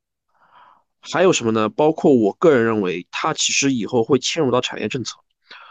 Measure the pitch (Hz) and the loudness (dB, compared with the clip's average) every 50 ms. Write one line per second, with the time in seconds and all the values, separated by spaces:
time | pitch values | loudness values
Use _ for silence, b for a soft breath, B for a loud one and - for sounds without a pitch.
0 | _ _ _ _ _ _ b b b b b b b b b b b b _ _ | _ _ _ _ _ _ b b b b b b b b b b b b _ _
1 | _ - - 156 185 185 143 - 120 113 110 113 110 107 - - 151 156 160 - | _ -6 0 2 2 4 2 2 0 0 0 0 0 -2 0 2 2 2 2 2
2 | - 165 139 120 107 98 - - - 165 143 120 113 113 113 107 95 90 82 90 | 2 4 4 4 4 2 0 2 2 4 4 4 2 0 0 -2 -2 -2 -4 -6
3 | - _ - - - 160 151 - - - - - 139 139 135 117 92 - 127 120 | -10 _ -10 -6 -4 -4 -4 -2 -4 -2 -2 0 0 0 -2 -2 -4 -2 -2 -2
4 | 113 - 135 131 - - - 165 151 123 117 123 - - 120 117 110 107 - 127 | 0 2 0 0 0 -2 -4 -2 -2 0 0 -2 -2 -4 -8 -6 -8 -6 -6 -6
5 | 110 - - _ _ _ _ _ B B B B B B | -8 -10 -12 _ _ _ _ _ B B B B B B